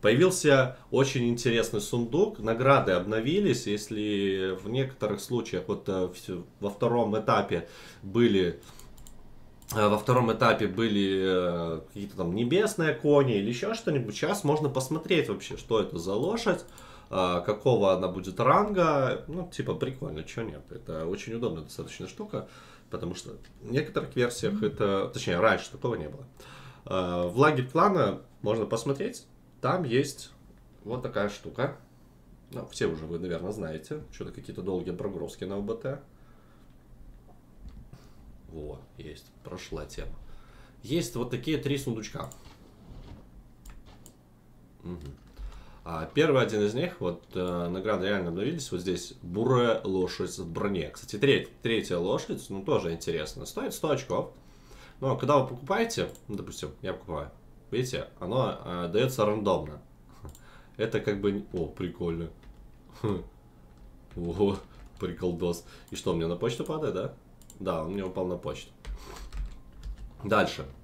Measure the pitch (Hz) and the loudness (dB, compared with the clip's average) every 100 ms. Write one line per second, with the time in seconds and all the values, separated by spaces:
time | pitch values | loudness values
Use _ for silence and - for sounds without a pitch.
0 | 107 123 180 180 151 135 131 - - 120 | 6 8 6 6 6 8 6 0 0 4
1 | 135 135 120 117 127 117 107 110 101 120 | 4 4 2 2 4 4 2 0 0 -2
2 | 117 143 214 - 110 113 131 135 - 90 | 2 4 2 2 0 4 8 6 6 2
3 | 92 110 117 185 202 95 - 104 - 107 | 2 0 2 2 4 2 2 -2 -2 -4
4 | 107 101 98 95 95 92 101 123 127 - | 0 2 2 2 0 -2 -4 -2 -2 -2
5 | 104 101 - 123 113 90 - 98 - 95 | -2 -2 -2 -2 0 -4 -2 -4 -2 0
6 | 90 90 - 90 - - 101 101 117 120 | -2 -4 -8 -8 -10 -6 -6 0 2 4
7 | 107 107 104 110 101 87 - - - - | 2 2 4 2 2 -2 -4 -14 -18 -16
8 | 98 98 120 98 87 82 - - - - | -2 6 6 6 4 0 -12 -18 -18 -18
9 | - - - - - - - 110 104 104 | -18 -18 -18 -18 -20 -20 -6 2 4 4
10 | - 127 117 110 120 107 104 92 113 101 | 4 4 4 4 4 4 2 2 2 4
11 | 98 95 95 92 90 87 82 80 76 - | 2 2 4 4 2 0 -2 -4 -8 -12
12 | 101 92 87 95 120 175 214 - 160 147 | -10 -4 -2 0 2 4 2 2 0 2
13 | 151 147 131 104 101 123 208 226 - 147 | 6 6 6 4 2 -2 -2 -2 0 0
14 | 107 104 151 202 139 151 151 131 127 156 | -2 -4 -2 0 2 2 2 0 -2 -4
15 | - 175 117 98 - 90 - 113 95 85 | 2 2 2 -2 -6 -12 0 2 2 -2
16 | 85 101 156 226 226 175 - - - - | -2 0 0 0 2 0 -2 -18 -18 -20
17 | - - 90 90 87 104 139 113 98 92 | -4 0 2 2 0 2 4 6 6 4
18 | 90 90 92 90 117 170 208 196 165 143 | 2 -2 -6 0 4 6 4 4 4 4
19 | 127 110 - - - - 131 90 143 131 | 2 0 -4 -8 -8 -6 -4 -2 -2 -4
20 | - 78 82 - 113 73 - - - 80 | -8 -8 -8 -6 -8 -8 -14 -16 -8 -4
21 | 82 101 - 113 117 82 73 - 80 - | -2 -4 -4 -2 -2 -4 -10 -10 -10 -10
22 | 85 - - 110 - - - - - 90 | -12 -10 -8 -8 -8 -16 -20 -20 -12 -8
23 | 85 87 - - - - 110 123 160 - | -6 -8 -12 -16 -18 -18 -4 -2 0 -4
24 | - 131 120 - 113 104 107 - 104 98 | -4 0 0 0 -2 0 -2 2 2 2
25 | - - - 87 110 92 - - 123 107 | -2 -4 -2 4 4 4 0 -6 -4 -4
26 | 76 69 - - - - - - - 92 | -6 -10 -16 -18 -20 -18 -18 -18 -4 -2
27 | 90 87 90 87 147 143 127 160 202 185 | 0 0 0 6 6 6 0 4 4 6
28 | 110 95 - - - 113 104 110 - 135 | 2 0 -10 -6 0 0 2 0 0 -2
29 | 208 - - - - - 127 180 151 117 | -2 -6 -18 -20 -20 -6 -2 0 2 2
30 | 139 - - - - - - - 101 123 | 2 -4 -16 -20 -20 -20 -20 -18 -8 -6
31 | - 104 101 - - - 139 - - - | -4 -2 -2 -4 -12 -4 -4 -4 -18 -20
32 | - - - - - - - - 107 80 | -20 -20 -20 -20 -14 -12 -10 -2 -2 0
33 | 78 85 90 80 90 104 80 80 - 151 | -6 -6 -4 -4 -4 -6 -6 -8 -8 -10
34 | - - 87 - - 92 90 92 85 87 | -10 -12 -12 -10 -12 -8 -2 -2 -2 -4
35 | 98 92 80 - 92 98 104 113 131 139 | -6 -6 -8 -8 -6 -4 -4 -4 -6 -8
36 | - - - - - - - - - - | -12 -20 -20 -20 -20 -20 -20 -20 -20 -20
37 | - - - - - - - - - - | -20 -20 -20 -20 -20 -18 -18 -16 -18 -20
38 | - - - - - 80 73 71 - - | -20 -20 -20 -20 -14 -12 -10 -12 -16 -16
39 | - 76 - - - 90 - 78 73 - | -14 -16 -18 -20 -14 -12 -10 -10 -10 -10
40 | - - - - - - - - 104 156 | -8 -10 -12 -16 -18 -20 -20 -18 -4 -2
41 | - 117 117 127 160 151 139 139 135 113 | -2 -4 -4 -4 -2 -2 0 -2 -2 -4
42 | 104 - - - - - - - - - | -6 -8 -10 -12 -20 -20 -20 -20 -18 -16
43 | - - - - - - - - - - | -16 -16 -18 -20 -20 -20 -18 -18 -20 -20
44 | - - - - - - - - 87 87 | -20 -20 -20 -20 -20 -20 -20 -18 -12 -12
45 | 71 67 - - - - - - - 82 | -12 -16 -20 -12 -12 -12 -18 -16 -8 -6
46 | 80 - 156 135 110 107 104 113 175 - | -2 4 6 6 4 4 2 2 -2 -2
47 | 90 85 - 95 90 87 87 90 101 101 | -4 -4 -8 -4 -2 -2 -2 -2 0 0
48 | 95 101 87 85 113 165 131 90 87 87 | 2 0 0 -2 -2 -4 -4 -4 -2 -2
49 | - - 87 92 117 127 120 113 101 95 | -4 -14 -6 0 4 6 6 2 2 0
50 | 90 - 90 - 85 82 101 95 78 - | 0 -2 -6 -4 -6 -2 0 0 -4 -8
51 | - 104 139 107 - - 120 110 - 87 | -10 2 6 4 2 -6 0 0 2 -2
52 | 90 139 - - - 98 98 123 85 82 | 0 0 -2 -8 -6 -8 0 0 0 -4
53 | - 80 78 - - - 247 - 160 135 | -4 -4 -4 -8 -10 -6 -6 -4 0 -2
54 | - 139 - - - - - - - - | 0 -2 -4 -10 -20 -20 -20 -20 -20 -4
55 | 131 120 127 147 127 123 - 202 226 - | -2 0 4 4 4 -4 -2 0 0 0
56 | 87 - - 101 92 - 73 69 - - | -2 -4 -10 -10 -8 -8 -10 -8 -8 -8
57 | - 78 71 - - - - 110 127 - | -6 -8 -8 -14 -20 -20 -6 -4 -2 -4
58 | - - 90 120 113 - - 87 87 95 | -8 -8 -2 0 0 -2 -6 -4 0 2
59 | 131 - 104 107 101 85 76 73 - - | 2 2 2 2 2 2 0 -10 -16 -20
60 | - - - - - - - - 107 107 | -20 -18 -16 -18 -20 -20 -20 -4 0 0
61 | 101 101 101 101 - 92 78 - 90 - | 0 0 2 0 -4 -4 -4 -4 -6 -4
62 | 85 82 82 - - - - - - - | -4 -2 -6 -10 -20 -20 -20 -20 -20 -6
63 | 110 92 - - - - - - - - | -2 -2 -6 -18 -20 -20 -20 -20 -20 -20
64 | - - 85 85 101 98 - - - - | -14 -8 -6 2 2 2 -6 -20 -20 -8
65 | 92 82 92 85 87 85 - - - - | -6 -2 -2 0 0 -2 -6 -20 -14 -6
66 | - 85 82 87 117 117 - 156 139 90 | -2 0 0 0 -2 -2 -4 -2 -2 -2
67 | 117 - - - - - 95 85 80 101 | -4 -8 -20 -20 -20 -8 -4 -2 -2 -4
68 | 92 92 92 87 87 71 - - - - | -4 -4 -4 -2 -6 -8 -12 -16 -10 -10
69 | - - - - - - - - - - | -10 -14 -12 -8 -8 -10 -18 -14 -12 -12
70 | - - 101 107 92 - 65 - | -14 -10 2 4 2 -2 -10 -12